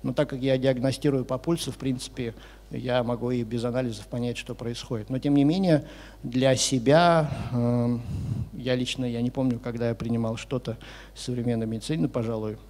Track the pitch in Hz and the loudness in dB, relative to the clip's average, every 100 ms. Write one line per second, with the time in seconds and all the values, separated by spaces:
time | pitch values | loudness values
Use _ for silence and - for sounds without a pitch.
0 | 139 127 143 135 131 131 131 123 131 127 | -2 -2 -2 0 2 4 4 2 0 2
1 | 147 135 123 127 - 170 139 - 131 127 | 2 2 0 -2 0 0 -2 -4 -4 -4
2 | - - 117 - - - - 123 123 127 | -6 -6 -6 -8 -18 -20 -10 -6 0 0
3 | 117 120 120 123 113 117 120 123 127 104 | 0 -2 0 -2 -2 -2 -2 0 -2 -6
4 | - 123 120 117 - 117 117 117 - 117 | -8 -4 -4 -4 -8 -8 -8 -8 -6 -6
5 | 107 131 147 143 143 180 190 151 - - | -4 -2 4 6 6 4 4 4 2 -16
6 | - - 135 127 135 127 - 131 117 151 | -18 -12 -4 2 4 4 2 2 6 8
7 | 175 165 151 - - 120 120 120 120 120 | 8 4 2 -4 -4 0 2 2 2 -2
8 | 117 - - - - - 127 127 123 - | -4 -6 -4 -4 -6 -6 -2 0 0 -2
9 | 123 117 120 127 131 117 123 113 117 113 | -2 0 -2 0 0 0 -4 -2 -2 0
10 | 117 117 113 113 - 127 - 113 - - | -2 0 0 -4 -4 -4 -4 -8 -12 -18
11 | - - - 123 120 113 110 113 - 160 | -18 -12 -6 -2 0 0 -2 -4 -4 0
12 | 151 127 113 113 107 107 | 0 0 -2 -2 -4 -8